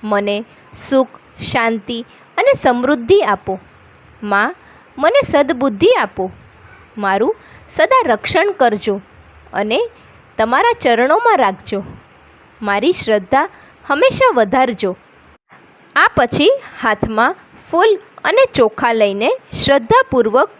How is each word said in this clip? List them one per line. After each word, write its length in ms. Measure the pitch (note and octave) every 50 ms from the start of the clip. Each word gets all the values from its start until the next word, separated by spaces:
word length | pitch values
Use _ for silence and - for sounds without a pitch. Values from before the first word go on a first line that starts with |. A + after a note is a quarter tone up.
| -
મને 400 | G#3+ G#3 G3+ G3+ G#3 G3+ G#3 A3+ - - - _ - - - - -
સુખ, 200 | C#4 C4 C4 - _ - _ _ _ - -
શાંતિ 640 | - - B3 A3+ A3+ A3+ A3 - - A#3+ A3+ A#3+ - - - - _ _ -
અને 140 | G#4 C5+ C#5 - -
સમૃદ્ધિ 580 | D4+ B3 B3 B3 C4 D4 C4+ A#3 A3+ F#4+ G4+
આપો. 380 | - G#3 G3+ F#3 - - F#3+ F#3 - - _ _ _ - _ - _ - - - -
મા, 320 | G#3 G3+ G3 G#3 C4 F4+ _ - - - - _ _ _ -
મને 280 | C4+ D#4+ A4+ C#5+ C5 -
સદબુદ્ધિ 580 | - C#4+ C#4+ C4 E4 B3 C#4 C4+ G#3+ G3 B3+ G#4 B4+ -
આપો. 300 | B3+ G3+ - - F#3 F#3+ - - - - _ - - - - - - _ _ -
મારું 380 | G#3 G3 F#3+ G3 A3 D#4+ A4 - - - - - - -
સદા 320 | - - D#4 G4+ B4+ B4+ A4+
રક્ષણ 440 | D#4 A3+ G#3 - - - F4 E4 G#4
કરજો 500 | F#4+ - C4+ A#3+ G#3+ G3+ - A3+ G3 G3+ - _ - - - - - - - - -
અને 280 | E3+ G#3 G#3+ A3 D#4 A#4+ A#4 - - - - - - _ _ _ -
તમારા 340 | A3 A3+ A#3+ C#4 G4+ A4+ A#4 -
ચરણોમાં 560 | - C#4 A#3 A3+ A#3+ C4+ D#4 G#4 A#4 A#4+ A4
રાખજો. 460 | E4+ B3+ G3+ F#3+ - - - A3 G3 G3 - - - - _ _ _ _ _ - _ _ _ _ _ A3+
મારી 300 | G#3 G3+ G3+ A3 E4 F4+
શ્રદ્ધા 560 | - - - A3 G#3 F#3+ - - C4+ D4+ F#4+ - - - - _ _ _
હંમેશા 460 | - C#4+ C#4+ G4+ C5+ - - C5+ B4+ F#4+
વધારજો." 640 | B3 A3 G3 G#3 C4 C4 B3+ A#3 F#3 - F#3+ F3+ - _ _ _ _ _ _ _ _ _ _ - - _ _ _ _ _ _ _
આ 140 | C#4+ E4+ G#4+ -
પછી 340 | - C4+ A#3+ - - D4 G4+ C5+ C#5 - - - - -
હાથમાં 520 | E4+ D#4+ D#4 - A3 A3+ G#3+ A#3 C4+ F#4 - - _ - - - -
ફૂલ 280 | - E4+ F#4 A4 G#4 - - - _ - _
અને 220 | - E4 A#4 C5+ - -
ચોખા 380 | - A#3+ A3 A3 - - A#3+ A#3
લઈને 380 | A3+ G#3+ G3+ G3 G3+ G#3+ C#4 A#4+ C5 - _ - - -
શ્રદ્ધાપૂર્વક 840 | - C#4 B3 A3+ A3+ - B4+ C5 - - B3+ A#3 G#3+ G3+ B3+ D4+ G#4 - -